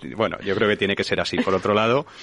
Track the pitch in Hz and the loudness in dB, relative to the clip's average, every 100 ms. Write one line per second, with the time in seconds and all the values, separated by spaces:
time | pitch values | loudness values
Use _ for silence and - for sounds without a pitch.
0 | 69 92 104 - 95 95 104 104 98 98 | -2 -2 0 -2 -4 2 2 2 0 0
1 | 95 87 87 - - 95 104 104 110 131 | -2 -2 -2 -2 0 0 2 2 2 0
2 | 156 - | -2 -10